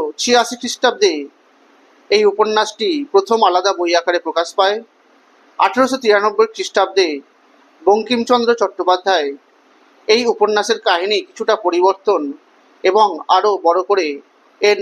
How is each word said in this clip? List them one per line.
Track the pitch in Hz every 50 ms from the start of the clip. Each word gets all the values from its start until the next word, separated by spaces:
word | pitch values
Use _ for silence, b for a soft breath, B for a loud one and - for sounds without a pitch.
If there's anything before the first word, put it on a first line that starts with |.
| 156 151 - -
ছিয়াশি | - 240 240 240 233 233 254 247
খ্রিস্টাব্দে | - 240 - - - 247 - - 214 190 160 147 143 - _ _ _ _ _ _ _ _ _ _ _ _ _ _ _ _
এই | - 214 214 202
উপন্যাসটি | 196 208 214 214 214 214 214 214 - - 220 196 165 147 143 -
প্রথম | - 196 196 - 233 226 220 185
আলাদা | 175 180 180 196 190 170
বই | 175 170 170 170
আকারে | 170 180 175 175 -
প্রকাশ | 165 151 165 170 170 - -
পায়। | 190 196 208 220 233 _ _ _ _ _ _ _ _ _ _ _ _ _ _ -
আঠারোশো | 180 196 196 240 262 247 254 269
তিরানব্বই | 254 220 208 202 202 214 202 202 220 220 -
খ্রিস্টাব্দে | - 185 - - 208 196 190 190 196 185 165 147 139 - _ _ _ _ _ _ _ _ _ _ _
বঙ্কিমচন্দ্র | - 185 202 220 214 214 247 233 233 - 247 247 233 226 240 233
চট্টোপাধ্যায় | 208 190 - - 175 175 180 180 - 196 190 165 147 139 139 139 _ _ _ _ _ _ _ _ _ _ _ _ _ -
এই | 214 240 247 233
উপন্যাসের | 208 - 208 202 214 208 202 - 226 208 - 220
কাহিনী | 185 170 180 202 214 196 190 -
কিছুটা | _ - 220 220 214 190 -
পরিবর্তন | 175 170 175 180 196 190 - _ 214 196 165 151 143 143 - _ _ _ _ _ _ _ _ -
এবং | 185 185 214 220 208 - 202 - - 170
আরও | 185 196 214 202 185 165
বড় | 165 170 185 175 -
করে | 202 190 170 151 143 139 - _ _ _ _ _ _ _
এর | - 208 208 196